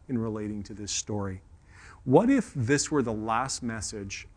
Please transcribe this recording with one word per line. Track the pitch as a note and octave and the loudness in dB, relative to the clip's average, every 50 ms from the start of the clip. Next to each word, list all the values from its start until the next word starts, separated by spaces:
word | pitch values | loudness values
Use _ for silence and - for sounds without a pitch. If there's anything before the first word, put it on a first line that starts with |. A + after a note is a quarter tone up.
| - | -8
in | - C3+ | -4 -2
relating | A#2 A2+ A2+ G#2+ G#2+ G#2+ G#2 G#2 G#2 G2 | -2 -2 -2 -4 -4 -4 -6 -6 -8 -8
to | - A2 | -10 -12
this | G2 G#2 G2 | -10 -8 -6
story. | - - - - A2 G#2 G2 G2 F#2+ F#2+ - - - - - - - - - - - - - | -6 -6 -4 -4 -4 -2 -2 -4 -6 -8 -12 -18 -20 -20 -20 -20 -20 -20 -20 -20 -20 -8 2
What | C3 B2+ D3+ C#3+ B3 | 6 6 8 8 8
if | C#4 C4+ - - - | 4 4 2 0 -4
this | C#3+ A#2 A2 C#3+ C#3+ - - | -2 0 2 2 2 2 2
were | D#3 D3 B2 | 0 0 0
the | A#2 A2 | 0 -2
last | G#2+ G#2+ A2+ A2 A#2 C3 C3+ - - - | -4 -2 -2 0 0 -2 -2 -6 -6 -6
message | A#2+ A2+ A2 G2 - - G#2 G2+ G2 - - - - - | -6 -6 -6 -8 -8 -8 -10 -10 -10 -10 -12 -14 -14 -12